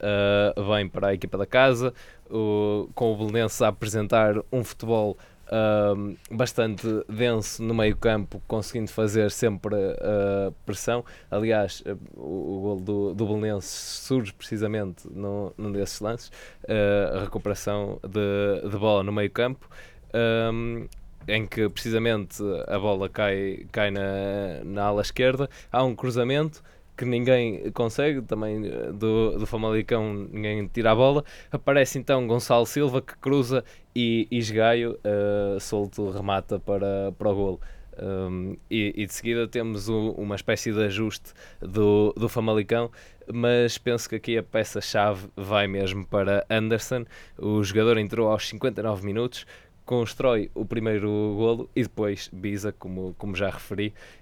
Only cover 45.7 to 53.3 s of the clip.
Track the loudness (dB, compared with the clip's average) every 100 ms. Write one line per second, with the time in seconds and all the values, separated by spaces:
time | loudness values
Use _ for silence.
45.7 | 0 0 -2 -2 0 2 2 2 0 2
46.7 | 0 -2 -6 -6 -16 -20 -6 0 2 2
47.7 | 4 4 4 2 2 2 2 -2 -4 -4
48.7 | -2 -2 -2 -2 -2 -4 -6 -16 -20 -20
49.7 | -16 -2 0 0 0 2 2 0 -6 -4
50.7 | -2 0 0 0 0 0 2 2 2 -2
51.7 | -2 -2 -2 -2 -2 -8 -8 -6 -4 -4
52.7 | -8 -10 -8 -8 -8 -6